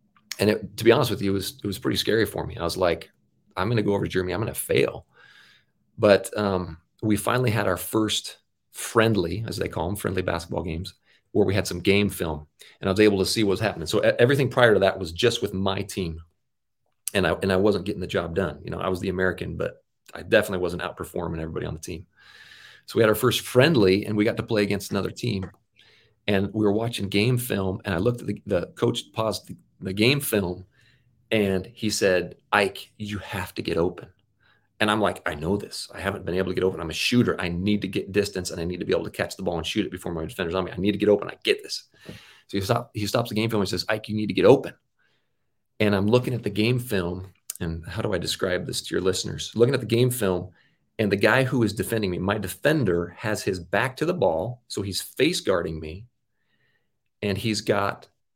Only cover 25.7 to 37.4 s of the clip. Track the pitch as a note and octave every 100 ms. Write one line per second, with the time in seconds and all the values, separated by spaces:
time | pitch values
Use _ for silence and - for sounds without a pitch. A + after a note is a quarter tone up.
25.7 | _ _ _ _ _ - G2 G2+ G#2+ G#2
26.7 | G#2+ A#2 A2 G2 G2+ A#2 B2 B2 G2+ F#2+
27.7 | G2 G#2 E2+ A2+ A#2+ - G#2 G2+ F2+ E2+
28.7 | - A#2+ - - - A2 G2+ - E2+ _
29.7 | - F#2 G2 A#2+ C#3+ - G#2 F2+ F#2 -
30.7 | _ _ _ _ _ - A2 G2 F#2+ -
31.7 | - G#2+ - G2 F2+ E2+ - - G#2 F#2+
32.7 | - - - G#2 G2+ - F#2+ F2+ - -
33.7 | E2+ F2 - - _ _ _ _ _ _
34.7 | - G#2+ G#2+ F#2+ - F2+ D2 D#2+ G#2 -
35.7 | - - - G2 G2+ - F2+ F#2 F2+ F#2
36.7 | E2 E2 - - B2 F#2+ E2